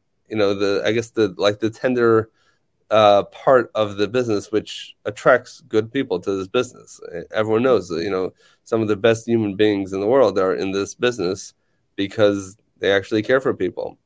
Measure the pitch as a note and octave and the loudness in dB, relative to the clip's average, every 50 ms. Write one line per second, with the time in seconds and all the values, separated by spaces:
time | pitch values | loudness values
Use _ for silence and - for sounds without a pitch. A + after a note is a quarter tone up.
0 | _ _ _ _ _ - A2 A2 G2+ G2 G2+ G2 G2+ G2 G2+ F#2 - G2+ A2 A#2 | _ _ _ _ _ -8 -2 0 0 0 0 0 0 0 0 0 0 -2 -2 -2
1 | A2+ - - A2+ A2 G2 F2+ - F#2 G#2 G#2 - - A2 A2+ - - C3 B2 B2 | -4 -4 -2 0 0 0 0 0 0 0 0 0 -4 -6 -4 -2 -4 -2 0 2
2 | A#2 A#2 A2+ A2+ G#2+ - _ _ _ _ _ _ _ _ _ _ _ - A2 G#2+ | 2 4 4 2 2 -2 _ _ _ _ _ _ _ _ _ _ _ 0 2 4
3 | G#2+ G#2 G2+ G2+ F#2+ - - - - D3 C3+ B2+ A#2 - - G#2+ G#2+ G2+ G2 G2 | 6 6 6 6 2 -2 -8 -4 2 4 4 4 4 0 -2 -2 -2 -2 0 -2
4 | G#2 F#2+ A2 B2+ B2 A#2 G#2+ G2 - - - G#2 - - - - - - - _ | -2 0 0 -2 0 0 -2 -2 -2 -2 -4 -4 -4 -4 -14 -16 -16 -20 -20 _
5 | - - A#2+ - - D#3 C3 A#2+ - - - - _ - - A2 A2 A2+ - C#3 | -10 -10 -8 -2 2 2 2 2 2 -4 -20 -20 _ -2 -2 -2 -2 -2 -4 -6
6 | C3 - F#2+ F2+ - G#2 G2 F#2+ F#2+ F#2+ - B2 B2 A#2+ - - G#2+ - - - | -4 -4 -4 -6 -4 -4 -4 -4 -4 -4 -4 -4 -4 -4 -8 -20 -20 -20 -20 -20
7 | - - F2 E2+ D#2+ - - G#2 A2 A2 A2 A2+ B2 C3 B2 G2 F2+ F2 E2+ D#2 | -18 -14 -14 -14 -12 -8 -4 -4 -2 0 0 0 2 2 2 2 0 -2 -6 -4
8 | E2+ G2+ F#2+ F#2 F#2 - - _ _ _ _ _ _ - A#2 A2+ A2 G#2 G#2+ F#2 | -4 -2 -2 -4 -4 -6 -8 _ _ _ _ _ _ -4 -2 -2 0 0 -2 2
9 | A2 A#2 A2+ A2 - A#2 A#2 A2+ A2 G#2 F#2+ F#2+ G#2+ G#2+ G#2 G2 G2 F#2+ F#2+ F#2+ | 2 2 2 2 0 0 0 0 0 0 0 2 2 2 2 0 -2 -4 -6 -4
10 | G2+ G#2+ B2+ C#3 B2 G2+ F#2+ G2+ F#2 F#2+ E2+ B1+ F2+ G2 F#2+ G2 G2 F#2 - - | 0 2 4 4 4 4 2 0 0 0 0 -2 -2 -4 -2 -4 -4 -6 -6 -4
11 | - B2 A#2+ A#2+ F2 F2+ F#2+ - - - _ _ _ _ _ _ _ _ _ - | -2 -2 -2 -2 -4 -4 -4 -6 -10 -18 _ _ _ _ _ _ _ _ _ -8
12 | G2 G2 - A2 G#2+ G#2 G2+ G2 G2 F#2+ G2+ _ _ _ _ - - F#2+ G2 G2+ | -8 -6 0 2 2 2 2 0 -6 -12 -16 _ _ _ _ -6 -2 0 0 0
13 | G2 - A#2 A2 G#2+ - C3 C3+ - C3+ G#2 - F#2+ F2 - - - - - _ | 0 -2 -2 -2 0 0 0 0 0 -2 -4 -2 -4 -6 -4 -6 -12 -12 -12 _
14 | _ | _